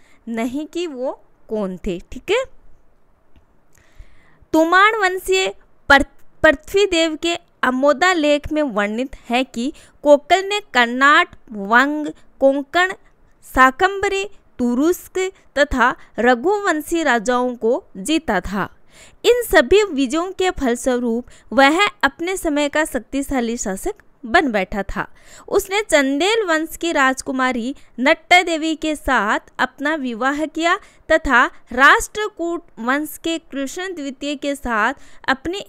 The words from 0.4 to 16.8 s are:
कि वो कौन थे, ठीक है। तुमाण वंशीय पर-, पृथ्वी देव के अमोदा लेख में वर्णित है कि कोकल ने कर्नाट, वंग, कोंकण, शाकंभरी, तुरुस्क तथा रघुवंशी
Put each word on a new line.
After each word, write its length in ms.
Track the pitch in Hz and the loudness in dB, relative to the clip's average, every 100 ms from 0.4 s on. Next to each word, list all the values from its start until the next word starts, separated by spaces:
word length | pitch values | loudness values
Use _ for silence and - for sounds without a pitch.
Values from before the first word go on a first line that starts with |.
| 233 277 302 | -6 -6 -8
कि 200 | 339 349 | -8 -8
वो 260 | 254 262 - _ _ - | -6 -8 -10 _ _ -8
कौन 280 | 220 190 185 | -6 -6 -6
थे, 220 | 214 180 - | -8 -8 -10
ठीक 180 | 254 - | -14 -4
है। 140 | 453 523 - - - _ _ _ _ _ - _ _ _ - _ - - - _ _ _ | -4 -4 -14 -20 -20 _ _ _ _ _ -20 _ _ _ -20 _ -20 -20 -20 _ _ _
तुमाण 440 | 320 320 370 415 440 | 2 4 4 4 2
वंशीय 520 | 370 370 370 370 381 - _ - - | -2 -2 -2 0 0 -6 _ -14 4
पर-, 160 | 277 285 - - - | 4 4 -8 -20 2
पृथ्वी 440 | 311 285 - 392 403 | 2 2 -2 0 2
देव 300 | 339 330 311 | 2 0 -2
के 120 | 339 339 - _ | -4 -6 -10 _
अमोदा 500 | 247 254 285 285 359 | -2 2 2 2 2
लेख 400 | 359 294 294 - | 2 2 0 0
में 100 | 302 | -2
वर्णित 540 | 294 208 202 220 269 - - | -2 -2 -4 -4 -8 -10 -4
है 120 | 240 | -4
कि 280 | 262 233 262 - - _ | -2 -6 -8 -8 -20 _
कोकल 420 | 294 285 - 370 | 4 4 6 0
ने 160 | 392 415 415 | 0 -6 -2
कर्नाट, 600 | 254 233 247 277 311 359 - - | 0 2 4 4 4 2 -6 -16
वंग, 560 | 214 196 233 285 302 302 - - - | -10 2 4 4 -2 -8 -12 -20 0
कोंकण, 520 | 269 277 277 339 370 403 _ _ _ _ - | 2 2 -2 0 0 -4 _ _ _ _ -4
शाकंभरी, 800 | 294 262 262 381 392 403 392 403 - _ - | 4 4 4 0 0 -2 -2 -6 -12 _ -4
तुरुस्क 600 | 240 247 320 359 - 370 370 - _ 277 | -2 2 0 0 -6 -6 -6 -8 _ -2
तथा 360 | 294 262 240 - - - | 0 2 0 0 -10 0
रघुवंशी 840 | 233 247 311 415 403 311 | 2 2 2 0 0 -2